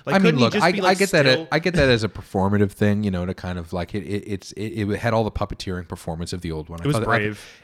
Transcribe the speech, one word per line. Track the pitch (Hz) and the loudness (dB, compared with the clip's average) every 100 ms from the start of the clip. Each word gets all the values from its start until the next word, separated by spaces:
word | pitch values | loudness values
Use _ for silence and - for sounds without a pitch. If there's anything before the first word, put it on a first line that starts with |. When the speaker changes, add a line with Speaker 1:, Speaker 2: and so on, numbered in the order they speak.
| - | 0
Speaker 1:
Like, | 190 | 4
Speaker 2:
I | |
mean, | 190 | 4
Speaker 1:
couldn't | 143 | 4
he | |
Speaker 2:
look, | 117 | 4
Speaker 1:
just | 208 165 | 4 2
Speaker 2:
I, | |
Speaker 1:
be, | 196 | 2
like, | 180 190 | 2 2
Speaker 2:
I | |
get | 196 | 4
that. | 170 139 | 4 4
Speaker 1:
still? | 127 160 | 4 0
Speaker 2:
I | 156 | -2
get | 175 170 | 0 2
that | 135 | 4
as | 120 | 4
a | 104 | 0
performative | - - 101 98 104 101 | -6 -6 0 2 4 2
thing. | - 104 101 104 | 2 2 2 0
You | |
know, | 90 90 | -2 -4
to | |
kind | 90 90 90 | -6 -8 -8
of, | 82 | -6
like, | 90 85 107 | -6 -6 -8
it, | |
it, | 87 101 - | -6 -8 -6
it's, | 98 - | -10 -10
it, | - 107 113 101 | -10 -8 -4 -2
it | 101 | -2
had | 117 | 0
all | 113 | 0
the | 107 | 0
puppeteering | - 101 - - 90 87 | -4 -6 -8 -8 -8 -8
performance | 87 - 82 87 | -12 -10 -8 -8
of | 87 | -8
the | 87 | -8
old | 80 76 | -8 -10
one. | 82 | -8
I | |
Speaker 1:
It | 85 | -2
was | 113 | -2
Speaker 2:
thought | 107 | 0
that, | |
I, | 110 | 0
Speaker 1:
brave, | 107 104 - - | -2 -6 -16 -14